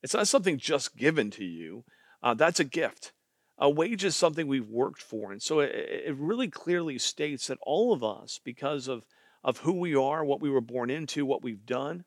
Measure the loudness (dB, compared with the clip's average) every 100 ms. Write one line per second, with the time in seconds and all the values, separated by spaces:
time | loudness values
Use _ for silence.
0 | 0 2 4 4 4 0 0 0 0 2
1 | 2 4 0 -2 -8 -8 -10 -14 -18 _
2 | _ _ 0 4 2 2 -2 0 -4 -4
3 | -20 _ _ _ _ _ 4 4 0 0
4 | -2 4 2 2 0 -2 -2 -2 -2 -2
5 | -10 -10 -8 -8 0 2 2 0 -4 -4
6 | -4 -4 -2 -2 -2 -4 -2 0 0 -2
7 | -4 -2 -4 -2 -6 -6 0 2 4 4
8 | 2 -4 -10 -12 -12 -6 -4 -4 -4 -8
9 | -8 _ _ _ -2 0 0 0 2 2
10 | 2 0 0 0 2 2 0 -4 -2 -2
11 | -4 -2 0 0 -2 -10 -4 -2 -2 -6